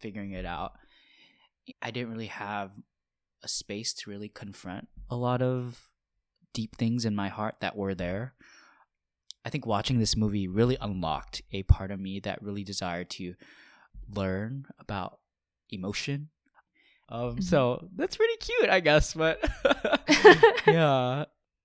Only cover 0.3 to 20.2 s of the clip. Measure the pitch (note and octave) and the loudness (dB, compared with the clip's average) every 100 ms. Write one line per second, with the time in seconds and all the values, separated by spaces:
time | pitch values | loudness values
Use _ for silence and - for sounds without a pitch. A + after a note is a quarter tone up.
0.3 | F#2+ F2+ E2 F#2 - _ _ _ _ _ | -8 -8 -8 -8 -12 _ _ _ _ _
1.3 | _ _ _ - - A#2 A#2 A#2+ A2+ G#2+ | _ _ _ -20 -12 -10 -6 -8 -8 -10
2.3 | - G#2 G#2 G2 G2 - _ _ _ _ | -10 -8 -6 -8 -12 -20 _ _ _ _
3.3 | _ - - - G#2 A2+ - - G2+ G#2 | _ -10 -8 -8 -8 -8 -8 -10 -12 -12
4.3 | - G2+ G2 - G2 A3+ - - A#2+ B2 | -12 -16 -14 -12 -12 -12 -18 -10 -4 -2
5.3 | B2 B2+ B2+ B2 A#2+ - _ _ _ _ | 0 0 -2 -6 -12 -20 _ _ _ _
6.3 | _ _ - A2 - A#2 A#2+ A2+ G#2 G2 | _ _ -8 -8 -2 -2 0 -2 -2 -4
7.3 | F#2+ G#2+ - F#2 G2+ G2 F#2 F2 F#2+ B2+ | -4 -6 -4 -6 -4 -4 -2 -4 -4 -8
8.3 | - - - _ _ _ _ _ _ _ | -12 -20 -20 _ _ _ _ _ _ _
9.3 | - A2+ D3 A#2 G2+ - B2+ G#2+ A2+ G#2+ | -14 -8 -8 -2 -2 2 2 2 2 0
10.3 | G#2 F#2+ F#2+ A#2+ B2+ G#2+ F#2 E2 C#2+ - | 0 -2 2 2 2 -4 -4 -4 -4 -6
11.3 | - - G2 F#2+ - F#2+ G2 G2 G2 G2 | -14 -10 -10 -6 -6 -6 -8 -8 -10 -8
12.3 | - G#2 G2+ G2 G2 F#2 F2 F2+ - F2+ | -10 -10 -10 -10 -8 -8 -8 -10 -10 -12
13.3 | F2+ - - - _ _ - - G2+ F#2+ | -14 -20 -20 -20 _ _ -20 -14 -6 -4
14.3 | F#2+ G#2+ C#3 C3+ - - G2+ F#2 - _ | -4 -6 -10 -12 -18 -10 -8 -8 -12 _
15.3 | _ _ _ _ G2+ F#2 G#2 - C#3 D3+ | _ _ _ _ -10 -6 -6 -6 -6 -8
16.3 | _ _ _ _ _ _ _ _ A#2 B2 | _ _ _ _ _ _ _ _ -8 -6
17.3 | A#2 F3+ E3 B2 - F#3 F#3 E4+ - A4+ | -4 2 4 4 0 -6 -6 -6 0 0
18.3 | A4+ - A#4+ - F#3+ D#3+ D3+ - D#3+ D#3+ | 0 -4 0 4 4 6 4 4 0 0
19.3 | D#3+ - - - C#4 - C#4 - D4+ | 2 -2 0 0 2 2 0 2 10